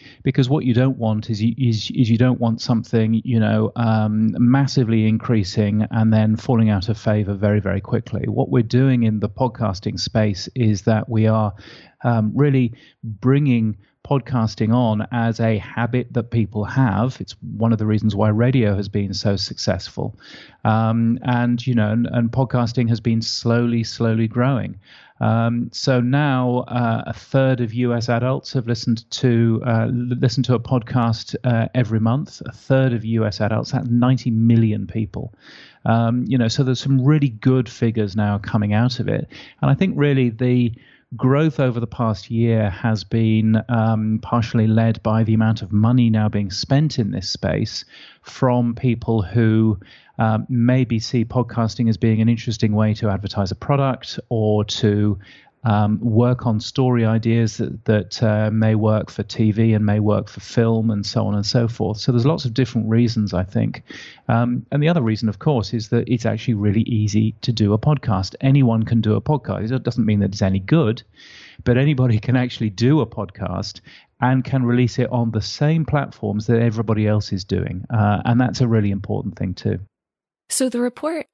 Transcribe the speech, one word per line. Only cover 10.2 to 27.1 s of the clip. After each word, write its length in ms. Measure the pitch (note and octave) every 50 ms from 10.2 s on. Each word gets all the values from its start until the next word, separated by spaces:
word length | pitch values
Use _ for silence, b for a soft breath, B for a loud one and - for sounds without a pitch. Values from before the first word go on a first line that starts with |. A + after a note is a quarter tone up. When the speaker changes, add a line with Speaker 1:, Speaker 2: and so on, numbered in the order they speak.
| G#2+ G#2+ F#2+ - - - -
Speaker 1:
is 260 | - A#2 G#2+ G#2 F#2 -
that 260 | A#2 A2 G#2+ G#2 -
we 200 | A#2 A2 A2 A2
are, 260 | A2 A2 G#2+ G#2 - B B B B B B B B B -
um, 300 | B2 A#2 A#2 G#2+ G#2+ -
really 400 | A#2+ C#3+ D3 C3+ C3 B2 A2+ A#2+ B B B B B -
bringing 720 | A2+ G#2 - - B2+ C3+ C#3+ D3+ C#3 B2 A#2 A2 G#2+ G#2 F#2 b b b b -
podcasting 680 | - C#3+ C#3 - - - A#2+ A2+ A2 - - A#2 G#2+ A#2
on 320 | B2+ B2 A2+ G#2+ G#2 G#2 - B2
as 260 | A#2+ A#2 A#2 A2 -
a 200 | A2+ A2 A2 G2+
habit 540 | - - - A2+ A#2 A#2+ A#2+ B2+ A#2+ - -
that 160 | B2 A2+ A#2
people 340 | - A#2 G#2+ F#2+ - G#2+ G2+
have. 520 | G2+ - C3+ C3 A2+ F#2+ G2 A#2 C3 - -
It's 160 | F#2 - - - -
one 300 | - G2+ G#2 A2+ A#2 A#2
of 60 | G#2
the 80 | G#2+
reasons 300 | G#2+ A2 G#2 G#2 G#2+ F#2+
why 140 | G2+ G#2+ G#2+
radio 440 | G#2+ G#2+ A#2+ B2+ B2+ B2 A2+ G#2 G2+
has 140 | G2 G2+ G2
been 260 | - G#2 G2+ F#2+ F#2+
so 220 | - - G#2+ G2+
successful. 800 | F#2+ - - - - - - F#2+ F#2+ - - - - G2 A2 - B B B B B B B B B B
Um, 560 | A2 G#2+ A2 A2+ A2+ A2+ A#2 A#2 A2+ A#2+ B2 -
and, 420 | C3 B2 A#2+ A#2+ A#2+ A#2+ A#2 A#2+
you 120 | C3 A#2+
know, 160 | A#2 G#2 G#2 A2
and, 160 | A#2 A#2+ -
and 220 | - B2 A#2 A#2 A#2
podcasting 560 | C3 C3+ - - B2 A#2+ A2 A#2 C3 A#2+ A2+
has 120 | A#2 G#2+
been 220 | - A#2 A2+ A2+ A2+
slowly, 640 | - - - - A#2 A#2 A#2+ A#2+ A#2+ A#2 A#2 A2+
slowly 420 | - - - A2+ A2+ A2 A2+ A2+
growing. 540 | A2+ A#2 A#2+ A#2+ C3+ C#3 A2+ G2+ G2 G2 G2 B B B B B B B B
Um, 480 | A#2 A2 A2+ A2+ A#2 A#2 A#2 A#2+ A#2+ A#2 -
so 280 | - - C3+ C3 B2
now, 580 | A#2+ B2 C3+ C#3+ D3+ C#3+ C3 B2+ B2+ B2 B2 B2 - -
uh, 340 | - A#2+ A#2+ A#2 A2+ A#2 -
a 40 | -